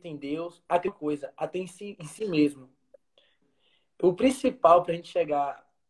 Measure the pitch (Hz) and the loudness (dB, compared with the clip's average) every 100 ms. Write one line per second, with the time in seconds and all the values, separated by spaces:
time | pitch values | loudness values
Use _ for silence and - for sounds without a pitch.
0 | 175 147 143 156 170 - - 175 190 - | -8 -10 -6 -6 -6 -12 -2 0 0 -4
1 | 151 147 131 - 156 180 180 - 202 202 | -4 -4 -6 -8 -6 -6 -8 -12 -14 -14
2 | 151 - 214 156 147 139 127 _ _ _ | -16 -8 -2 2 2 0 -16 _ _ _
3 | _ _ _ _ _ _ _ _ _ - | _ _ _ _ _ _ _ _ _ 0
4 | 180 180 254 254 254 - 165 175 175 170 | 0 4 2 2 -2 2 6 6 4 -4
5 | - 180 160 143 143 - _ _ _ | -4 -4 0 0 -2 -6 _ _ _